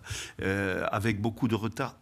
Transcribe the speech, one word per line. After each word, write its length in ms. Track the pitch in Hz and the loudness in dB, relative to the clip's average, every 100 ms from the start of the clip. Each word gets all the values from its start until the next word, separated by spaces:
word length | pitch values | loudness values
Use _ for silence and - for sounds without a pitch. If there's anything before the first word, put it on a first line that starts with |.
| - - - - | -8 -8 -8 -4
euh, 460 | 95 98 98 90 85 | 0 2 2 0 0
avec 300 | 110 110 101 | 2 2 2
beaucoup 280 | 113 110 123 | 0 0 2
de 40 | 107 | 2
retard, 420 | 110 - 131 - | 0 -2 -6 -4